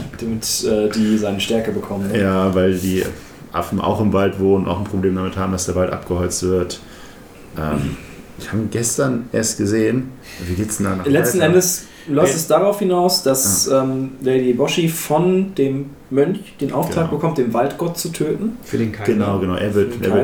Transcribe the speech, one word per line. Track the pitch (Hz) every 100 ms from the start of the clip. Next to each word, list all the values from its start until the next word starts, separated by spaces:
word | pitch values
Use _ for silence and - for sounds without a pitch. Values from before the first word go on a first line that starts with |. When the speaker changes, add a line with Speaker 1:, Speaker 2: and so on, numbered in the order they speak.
| - -
Speaker 1:
damit, | 113 110 - -
äh, | 123 107 104
die | 110 107 107
seine | 101 98
Stärke | - 113 107
bekommen, | 98 - 98 98
ne? | 110
Speaker 2:
Ja, | 95 95 95
weil | 92 92
die | 90 95 92 - - - - -
Affen | 87 - 98
auch | 90 101
im | 104
Wald | 95 98 95
wohnen, | 95 98 92
auch | 90
ein |
Problem | 98 95 95 92
damit | 92 95
haben, | 95
dass | 92 -
der |
Wald | 90 92
abgeholzt | - - 90 90 -
wird. | 90 92 87 - - - - - - - - -
Ähm, | 78 73 69 - - - - -
wir | -
haben | 104 104
gestern | 113 113 - 135 120 -
erst | 113 110 -
gesehen, | 101 110 110 127 131 - - - 90
wie |
geht's | 90 107 -
denn | 98
da | 95
noch | 95
Speaker 1:
Letzten | 147 165 175
Speaker 2:
weiter? | 160
Speaker 1:
Endes | 180 - - - - 165
läuft | 143 190
Speaker 2:
Ja. | 170
Speaker 1:
es | -
darauf | 156 196 202
hinaus, | 190 180 180 -
dass, | 135 131 101 92 -
Speaker 2:
Ja. | 135
Speaker 1:
ähm, | 131 131 135 -
Lady | 127 131 127
Boshi | 120 151 180 160
von | - - 151 180 185 190 -
dem | 135 135 143 - -
Mönch | 131 156 202 - -
den | 139
Auftrag | 127 165 170 165
Speaker 2:
Genau. | 147
Speaker 1:
bekommt, | 160 -
den | 113
Waldgott | - 139 - 170 -
zu | 170
töten. | - 151 - - -
Speaker 3:
Für | - 117
den | 110
Kaiser. | 107 107
Speaker 2:
Genau, | 107 101 98
genau, | 92 90
er | 104
wird, | 101 98
Speaker 1:
Für | 120
den |
Speaker 2:
er | 95
wird | 101